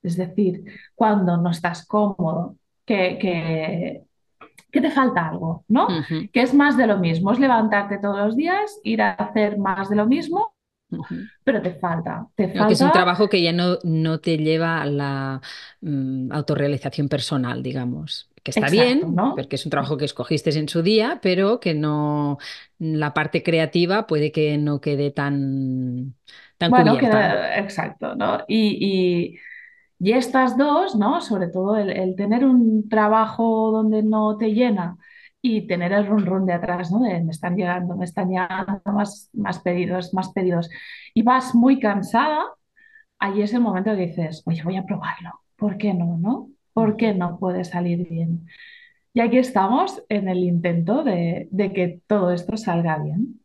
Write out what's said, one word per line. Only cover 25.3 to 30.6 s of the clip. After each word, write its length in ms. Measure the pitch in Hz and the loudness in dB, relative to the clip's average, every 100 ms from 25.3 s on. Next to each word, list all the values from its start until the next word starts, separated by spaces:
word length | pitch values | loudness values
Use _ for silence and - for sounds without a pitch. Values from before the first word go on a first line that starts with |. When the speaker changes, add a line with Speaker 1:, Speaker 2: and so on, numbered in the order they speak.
| 139 139 135 131 131 127 123 131 - _ - - _ | -2 -2 -2 -2 -2 -4 -6 -8 -12 _ -20 -20 _
Speaker 2:
tan 140 | - | 4
Speaker 1:
Bueno, 240 | 247 311 - | 6 6 6
Speaker 2:
cubierta. 20 | |
Speaker 1:
queda, 600 | 247 214 190 196 - - | 4 4 4 0 -2 -4
exacto, 560 | 202 - - - - - | -4 -6 -8 -6 -8 -4
¿no? 220 | - - - | -2 -2 0
Y, 880 | 220 214 - 196 190 180 175 175 - - - - _ _ _ | 2 2 2 0 2 2 2 -2 -8 -20 -20 -20 _ _ _
y, 80 | 180 | 2
y 20 | |
estas 440 | 247 247 262 247 | 2 2 2 2
dos, 400 | 226 | 2